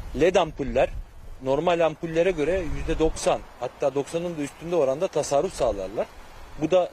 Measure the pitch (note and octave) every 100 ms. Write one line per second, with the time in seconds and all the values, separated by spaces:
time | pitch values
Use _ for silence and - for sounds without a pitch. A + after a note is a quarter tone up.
0 | - B2 E3 F#3 D#3+ - C3 A#2 E3+ -
1 | - - - - C3 C#3 F3 E3+ D#3+ D3+
2 | E3 D#3+ F3 E3 D3 F#3 D#3 - - D#3
3 | D#3 - F3+ B2 - - A#2+ - C#3+ C3+
4 | C3 E3+ F3 D#3+ C#3+ - D#3+ F3 C3 C#3
5 | F#3 D#3 C3+ C#3+ F#3 - B2+ G2+ F#2 A#2
6 | G#3+ - - - - - D#3 F3+ E3+